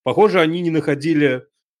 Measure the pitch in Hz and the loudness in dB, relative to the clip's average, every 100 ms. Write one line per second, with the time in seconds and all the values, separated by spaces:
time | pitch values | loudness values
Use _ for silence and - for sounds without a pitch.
0 | 131 123 214 180 160 170 175 160 151 139 | -4 2 2 4 0 -2 -2 -2 -2 -4
1 | 151 151 143 127 - _ _ _ | -2 0 0 -2 -10 _ _ _